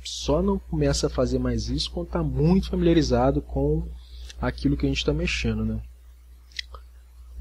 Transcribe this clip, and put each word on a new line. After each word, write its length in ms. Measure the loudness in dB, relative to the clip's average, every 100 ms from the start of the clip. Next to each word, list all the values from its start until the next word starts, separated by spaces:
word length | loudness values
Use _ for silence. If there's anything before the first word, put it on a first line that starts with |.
só 400 | -12 -6 0 2
não 160 | 2 0
começa 480 | -2 0 2 2 0
a 40 |
fazer 280 | 0 0 0
mais 300 | 0 -2 -2
isso 220 | -2 -4
quando 180 | -6 -4
tá 140 | -2
muito 480 | 0 2 4 4 2
familiarizado 720 | 2 4 4 4 4 4 2
com 440 | -2 -2 0 0 -2 -10 -16 -16 -14 -6
aquilo 360 | -4 0 0 2
que 100 | 0
a 20 |
gente 160 | 0
tá 80 | 0
mexendo, 520 | 0 -2 -2 -2 0 -2
né? 160 | -4 -8 -16 -20 -20 -20 -20 -16 -12 -12 -16 -20 -20 -20 -20 -18 -8